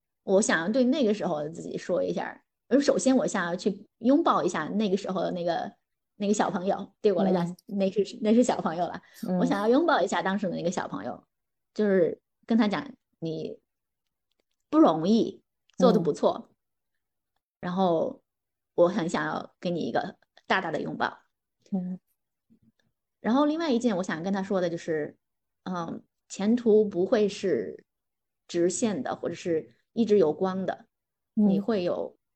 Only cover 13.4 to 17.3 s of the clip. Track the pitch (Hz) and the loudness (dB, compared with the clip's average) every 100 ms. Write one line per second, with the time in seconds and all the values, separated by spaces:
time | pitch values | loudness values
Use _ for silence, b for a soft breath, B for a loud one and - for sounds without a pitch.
13.4 | - - _ _ _ _ _ _ _ _ | -8 -12 _ _ _ _ _ _ _ _
14.4 | _ _ _ 302 294 160 165 226 - - | _ _ _ 6 6 4 2 2 2 -4
15.4 | _ _ _ - - 180 165 143 - - | _ _ _ 2 4 4 2 0 0 -2
16.4 | - _ _ _ _ _ _ _ _ | -8 _ _ _ _ _ _ _ _